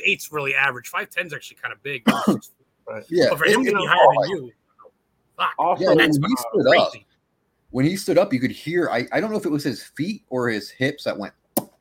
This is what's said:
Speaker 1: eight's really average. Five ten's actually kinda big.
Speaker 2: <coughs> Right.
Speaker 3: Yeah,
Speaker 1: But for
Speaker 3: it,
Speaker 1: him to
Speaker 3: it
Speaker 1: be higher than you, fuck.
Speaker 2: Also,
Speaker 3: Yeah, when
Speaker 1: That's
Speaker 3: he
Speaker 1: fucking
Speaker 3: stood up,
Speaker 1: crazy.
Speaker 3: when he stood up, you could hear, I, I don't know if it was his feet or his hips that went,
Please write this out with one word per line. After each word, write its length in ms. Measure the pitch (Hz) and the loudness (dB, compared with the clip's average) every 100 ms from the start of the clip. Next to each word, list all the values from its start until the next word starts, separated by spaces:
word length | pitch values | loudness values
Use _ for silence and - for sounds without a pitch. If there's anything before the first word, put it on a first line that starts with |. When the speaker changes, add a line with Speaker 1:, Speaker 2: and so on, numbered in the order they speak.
Speaker 1:
eight's 280 | 196 196 - | -2 -4 -6
really 200 | 151 135 135 | -6 -4 0
average. 320 | 139 123 120 | 0 -2 -6
Five 220 | 180 208 | -8 -6
ten's 220 | 175 180 | -8 -8
actually 260 | 139 - - | -10 -16 -14
kinda 140 | 120 110 | -14 -12
big. 180 | 139 135 156 | -10 -2 0
Speaker 2:
<coughs> 800 | - - 147 - _ _ _ - | 0 0 -2 -4 _ _ _ -16
Right. 160 | 110 - | -14 -4
Speaker 3:
Yeah, 180 | 170 156 | 0 2
Speaker 1:
But 80 | 156 | 2
for 60 | |
Speaker 3:
it, 80 | - | 2
Speaker 1:
him 100 | 220 | 2
to 60 | 262 | 2
Speaker 3:
it 60 | 208 | 0
Speaker 1:
be 100 | - | 2
higher 100 | 175 - 135 | 6 6 6
than 80 | 92 117 123 | 2 -4 -8
you, 60 | - _ _ - _ _ _ _ - | -16 _ _ -20 _ _ _ _ -6
fuck. 160 | 180 - | -4 0
Speaker 2:
Also, 220 | 165 180 | 0 0
Speaker 3:
Yeah, 40 | 185 | 4
when 80 | - | 4
Speaker 1:
That's 180 | - 147 | 4 4
Speaker 3:
he 60 | |
Speaker 1:
fucking 140 | 160 254 - 202 | 2 -2 -2 0
Speaker 3:
stood 140 | 127 120 | 4 4
up, 140 | 92 | 2
Speaker 1:
crazy. 160 | - - _ _ _ _ _ _ | -2 -18 _ _ _ _ _ _
Speaker 3:
when 160 | 120 143 | 0 0
he 100 | 196 | 0
stood 220 | - - | 0 2
up, 140 | 202 | 2
you 80 | 127 | 2
could 100 | 123 | -2
hear, 400 | 98 151 175 135 | -4 -4 -2 0
I, 160 | 117 127 | -2 -2
I 80 | 123 | -2
don't 100 | 214 | -2
know 60 | 214 | -2
if 80 | 175 | -2
it 40 | |
was 100 | 147 | -2
his 160 | 147 107 | -2 -6
feet 420 | - - 170 104 - | -10 -8 -6 -6 -6
or 200 | 127 120 | -4 -2
his 200 | 107 - | -2 -6
hips 340 | - 131 147 | -4 -2 -2
that 120 | 117 95 | -6 -6
went, 160 | 95 - _ - - _ | -8 -14 _ -12 -12 _